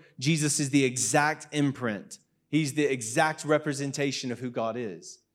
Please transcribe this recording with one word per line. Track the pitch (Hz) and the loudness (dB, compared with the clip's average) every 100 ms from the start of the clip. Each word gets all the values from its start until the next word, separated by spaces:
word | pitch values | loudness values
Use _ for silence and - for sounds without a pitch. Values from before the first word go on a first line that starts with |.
| - - | -20 -4
Jesus | 131 165 147 - | 0 2 2 0
is | 139 | 2
the | 139 | 4
exact | 131 123 110 147 151 151 - | 2 2 2 4 2 0 -4
imprint. | 147 143 123 120 101 - - _ _ _ | 0 0 0 -2 -2 -6 -18 _ _ _
He's | 147 147 | 0 0
the | 131 143 | 2 0
exact | 135 110 135 156 156 147 | 0 -2 2 2 0 2
representation | 151 151 135 139 135 135 127 127 | 2 2 -4 -4 -2 -2 -2 -4
of | 113 | -6
who | 123 | -6
God | 120 113 113 | -4 -4 -4
is. | 113 85 - - _ | -6 -10 -14 -20 _